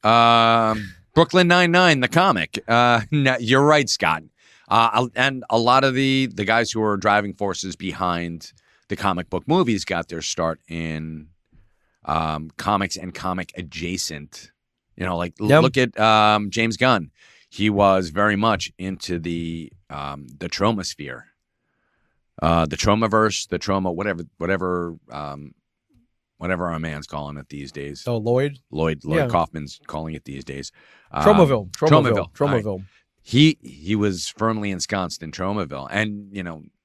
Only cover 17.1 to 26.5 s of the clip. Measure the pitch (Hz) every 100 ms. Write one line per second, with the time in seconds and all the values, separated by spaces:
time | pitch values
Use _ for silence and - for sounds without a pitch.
17.1 | _ _ _ _ - 104 101 101 95 87
18.1 | 78 104 101 110 98 - _ 95 92 -
19.1 | 85 82 85 82 82 80 _ _ 71 71
20.1 | 71 71 - 87 - 101 110 87 - 71
21.1 | 62 - _ _ _ _ _ _ _ _
22.1 | _ _ - 80 85 80 76 104 107 113
23.1 | 110 110 98 - 90 - 98 92 85 101
24.1 | 85 85 _ 85 95 92 90 85 80 _
25.1 | 67 73 71 71 _ _ _ _ _ _
26.1 | _ _ _ 87